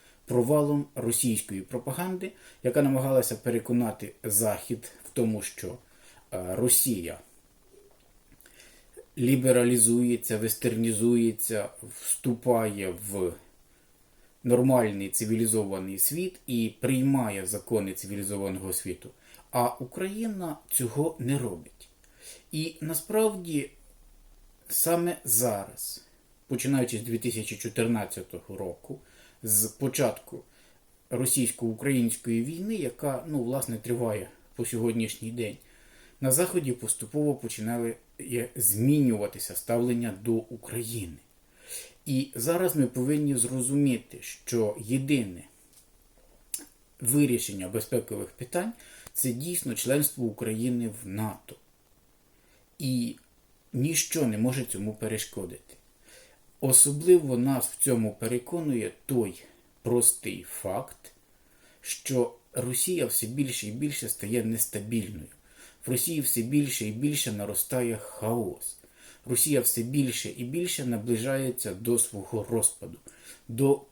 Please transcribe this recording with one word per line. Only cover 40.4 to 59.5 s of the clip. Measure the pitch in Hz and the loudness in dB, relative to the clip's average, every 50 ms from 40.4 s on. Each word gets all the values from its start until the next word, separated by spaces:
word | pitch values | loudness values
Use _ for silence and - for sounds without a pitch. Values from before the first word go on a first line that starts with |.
| - - 123 110 - - 110 120 113 113 120 113 92 80 73 - - _ _ _ _ _ _ _ - - - - - - - _ - | -2 -4 -10 -14 -12 -8 -6 -6 -6 -6 -6 -8 -8 -10 -12 -16 -20 _ _ _ _ _ _ _ -18 -14 -14 -14 -14 -16 -20 _ -6
І | 151 135 131 139 - - | -2 0 0 -2 -2 -4
зараз | 120 117 156 170 175 185 170 156 | -4 -2 0 2 2 2 2 4
ми | 151 131 | 4 2
повинні | 123 - 127 127 139 151 151 151 143 135 | 2 2 0 0 2 2 2 2 2 2
зрозуміти, | 120 123 120 131 131 120 123 139 143 143 135 120 110 - - - 92 | 2 0 0 0 -2 -2 0 2 4 4 4 2 0 -2 -8 -18 -16
що | - - - - - - 117 117 110 104 104 110 | -14 -16 -16 -14 -6 -2 0 2 2 2 0 -4
єдине | 107 110 127 135 135 139 147 127 110 95 90 87 - - _ _ _ _ _ - - _ _ _ _ _ _ _ _ _ _ _ _ _ - - - - _ _ _ _ _ - | -4 -2 -2 0 0 2 0 0 0 -2 -8 -12 -16 -20 _ _ _ _ _ -20 -20 _ _ _ _ _ _ _ _ _ _ _ _ _ -12 -12 -12 -14 _ _ _ _ _ -6
вирішення | - 110 135 147 147 131 120 107 - - 101 95 92 92 | 0 2 4 4 4 4 4 0 -2 -4 -6 -6 -6 -4
безпекових | 107 110 - - 127 123 - - 107 101 95 - | -4 -4 -2 -2 -2 -2 -2 -4 -6 -8 -8 -8
питань — | - - 123 - - 175 190 226 233 - - - - - - - - | -10 -12 -10 -4 -2 -2 -2 -2 -6 -10 -14 -20 -20 -20 -20 -8 -4
це | - - 131 | -2 -2 0
дійсно | 117 123 147 175 180 175 - 131 113 | -2 -2 -4 -4 -4 -4 -4 -4 -4
членство | - - 120 135 151 147 - - 135 120 | -2 0 2 2 2 2 0 0 -2 -4
України | 110 104 - 120 110 110 110 120 127 123 120 117 110 104 - | -4 -4 -4 -4 -4 -2 -2 -2 0 0 -2 -2 -4 -6 -8
в | - 95 | -10 -8
нато. | 95 107 107 104 92 - - - - - _ _ _ _ _ _ _ _ _ _ _ _ _ _ _ _ _ _ _ _ _ _ _ - | -4 -4 -4 -4 -6 -8 -14 -20 -20 -20 _ _ _ _ _ _ _ _ _ _ _ _ _ _ _ _ _ _ _ _ _ _ _ -4
І | 147 131 127 120 120 117 - - _ _ _ _ _ _ _ _ _ _ | -2 0 0 0 0 -2 -6 -10 _ _ _ _ _ _ _ _ _ _
ніщо | - 120 131 165 160 - - - - 160 139 | -2 0 0 2 2 0 0 0 0 0 2
не | 117 107 104 | 2 2 2
може | 113 127 127 135 120 | 2 0 0 0 -4
цьому | - - 95 104 107 107 | -4 -4 -4 -4 -6 -4
перешкодити. | - 113 107 107 107 - - - 104 92 85 - - - - - - _ _ _ _ _ - - - - - _ _ _ _ _ - | -4 -4 -4 -2 -4 -6 -6 -8 -8 -8 -8 -10 -14 -18 -20 -20 -20 _ _ _ _ _ -20 -20 -20 -20 -20 _ _ _ _ _ -2
Особливо | 139 131 127 - - 143 143 147 165 180 180 175 151 135 123 120 | 4 6 8 8 8 8 4 4 8 10 10 10 10 6 2 2
нас | 123 135 135 123 - - | 4 2 2 0 0 -4
в | - - - | -2 0 2
цьому | 139 123 113 110 104 - - | 4 4 4 4 2 0 -2
переконує | 113 113 123 120 - - 175 170 160 147 127 113 104 92 - - _ | -2 -2 -2 -2 -2 -4 -6 -4 -2 0 0 0 -2 -4 -6 -8 _
той | - 135 120 107 98 87 - - - | 0 2 2 2 0 -2 -10 -16 -20